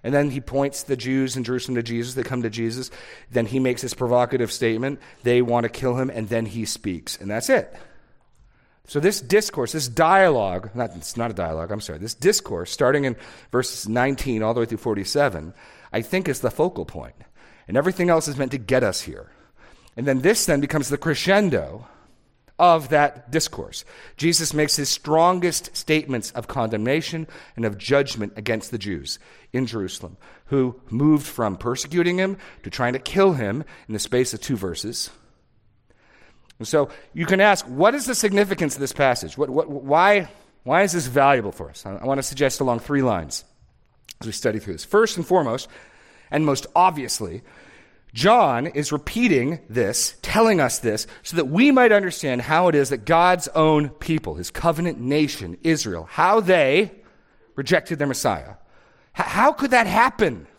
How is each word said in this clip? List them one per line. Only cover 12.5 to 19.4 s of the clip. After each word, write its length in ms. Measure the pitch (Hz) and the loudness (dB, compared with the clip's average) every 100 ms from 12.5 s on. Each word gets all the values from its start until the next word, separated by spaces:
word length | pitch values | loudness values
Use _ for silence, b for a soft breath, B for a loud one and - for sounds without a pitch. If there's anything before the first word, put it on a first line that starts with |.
| 87 87 | -8 -8
starting 320 | - 131 143 | 0 2 2
in 100 | 135 117 B B B | -2 -6 B B B
verses 360 | 123 123 - 104 | -2 -2 -8 -4
nineteen 540 | 117 131 135 131 110 | 0 0 -2 -4 -2
all 120 | 107 | 0
the 60 | 120 | -2
way 60 | 117 | -2
through 120 | 110 | -4
forty-seven, 760 | 120 101 95 143 143 85 80 - B B B | -4 -4 -2 0 0 -2 -12 -18 B B B
I 100 | 113 | -8
think 260 | 113 185 175 | -4 -4 -4
is 120 | 127 | -4
the 100 | - | -4
focal 340 | - 165 - | -2 -2 -2
point. 300 | 80 80 60 - - b b b b | -10 -12 -16 -20 -20 b b b b
And 80 | 113 | 0
everything 340 | 160 185 175 | 0 0 2
else 160 | 160 - | 2 0
is 100 | 139 | -4
meant 140 | 135 | -4
to 80 | 135 | -4
get 240 | 104 131 | 0 2
us 200 | 113 - | 2 -2
here. 280 | - - - b | -10 -14 -18 b